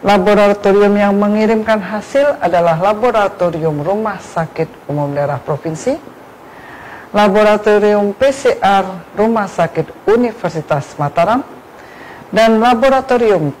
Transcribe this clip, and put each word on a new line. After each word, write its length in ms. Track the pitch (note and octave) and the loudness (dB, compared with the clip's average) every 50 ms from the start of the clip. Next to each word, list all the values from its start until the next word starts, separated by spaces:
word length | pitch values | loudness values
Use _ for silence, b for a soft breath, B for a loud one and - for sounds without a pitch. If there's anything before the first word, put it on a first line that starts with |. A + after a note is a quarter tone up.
| - F#3+ | 2 2
laboratorium 880 | G3+ G3+ F#3 G3+ G#3 G#3 G#3 G3+ G#3 G#3 - G3+ G3 G3+ G#3 G3+ G#3 | 2 2 4 2 2 4 4 2 2 0 0 2 2 4 4 4 2
yang 240 | G#3 G3+ G3+ G3+ G3+ | 2 0 0 0 0
mengirimkan 640 | G#3 G#3 G#3 G#3+ A3 A3 A3+ A3 A3 A3 A3 G#3+ F#3+ | 0 0 0 0 0 0 0 0 0 0 -2 -2 -2
hasil 560 | F3+ G#3 G#3+ G3+ - - C#4 C#4+ D4 C#4 - | -6 -8 -10 -10 -4 -2 0 0 0 0 -2
adalah 400 | - F3 E3+ F3 E3+ E3+ E3 D#3 | -2 0 0 2 2 2 0 0
Laboratorium 1040 | F3+ G3+ G#3+ G#3+ A3 B3 A3+ A3 G3+ F#3+ - - F3+ F3 E3 E3 D#3 E3 D3+ D3 D3 | 0 -2 0 0 0 0 0 0 0 -2 -2 -2 -2 -2 -2 -2 -4 -4 -4 -4 -4
Rumah 400 | E3+ G3 G#3+ A3 G#3+ G3 F3+ - | -4 -4 -2 -4 -6 -8 -8 -14
Sakit 640 | - - F3 E3 D#3 - - D#3+ D#3 - - - - | -10 -6 -6 -6 -6 -6 -6 -6 -6 -8 -20 -12 -8
Umum 240 | C#3+ D3 D3 C#3+ | -6 -4 -4 -4
Daerah 320 | C#3+ C#3+ C#3+ C#3+ C#3+ B2+ - | -4 -4 -4 -4 -4 -6 -6
Provinsi, 720 | - D#3 C#3 - E3 D#3+ D#3+ - B3 C#4 E4 - - - - - - - - B B B B B B B B B B B B B B - | -6 -8 -6 -6 -8 -10 -6 -4 -4 -6 -6 -8 -18 -20 -20 -20 -20 -20 -20 B B B B B B B B B B B B B B -2
Laboratorium 960 | G3+ G#3 G#3+ F#3+ G#3+ G#3+ G#3 G#3 G3+ G#3+ A3 G#3 G#3 G3+ G#3 G#3 G#3 G3+ G3+ G3 | 0 2 2 2 4 4 4 2 2 2 2 2 4 4 2 2 2 0 -2 -2
P 60 | - C4 C#4 | 0 0 0
C 240 | C4+ - - B3+ G#3 - | 0 0 -4 -4 -4 0
R 260 | - F#3+ G3 G3 F#3+ F#3 F#3 F3 - - - | 0 2 2 2 0 -2 -8 -14 -16 -14 -4
Rumah 320 | - G#3 A3+ A#3 A3+ G3+ F#3 | -2 -2 0 0 -2 -4 -4
Sakit 400 | - - E3+ D#3+ - D#3+ D#3 - - - - | -4 -4 -4 -2 -2 -6 -6 -6 -10 -8 0
Universitas 880 | - G#4+ - - A#3 G#3+ - - F3 D#3 D#3+ D3+ - D#3 C#3+ C3+ - - - | 2 2 2 2 -2 -4 -6 -8 -6 -6 -6 -4 -4 -4 -4 -4 -8 -8 -6
Mataram, 420 | D3 C#3+ - E3+ E3+ F#3 A3+ C4 C#4+ - - - - - B B B B B B B B B B B B | -6 -4 0 0 2 2 2 -2 -2 -6 -16 -20 -20 -20 B B B B B B B B B B B B
dan 300 | - G3+ A3 A3+ A3+ A3 | 0 2 2 4 4 4
Laboratorium 960 | A3+ A#3+ B3 A3+ A#3+ C4+ C4 C4 B3+ - B3+ B3 A#3+ A3 G3+ F3 D#3 C#3+ C3+ - | 4 2 2 4 4 2 2 2 0 0 0 2 2 2 2 2 0 -2 -6 -8